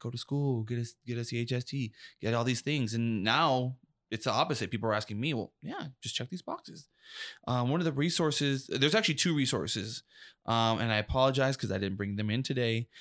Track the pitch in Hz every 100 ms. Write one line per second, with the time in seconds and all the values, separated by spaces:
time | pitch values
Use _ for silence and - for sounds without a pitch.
0 | 123 123 - 143 143 120 110 120 117 -
1 | - 120 113 117 120 123 - 139 110 -
2 | - - 113 117 120 117 143 147 113 117
3 | 117 110 104 135 160 131 127 127 _ _
4 | - 110 127 110 156 127 98 110 113 107
5 | - 104 147 123 - _ 160 370 147 -
6 | - - 131 180 - - - - - _
7 | - - - - - 123 123 165 165 139
8 | 165 170 156 143 143 135 - 135 147 214
9 | 214 143 180 151 127 110 76 107 104 117
10 | - - - - - 113 113 113 113 107
11 | 104 131 135 135 135 131 101 98 98 95
12 | 101 101 107 117 - 127 117 113 117 -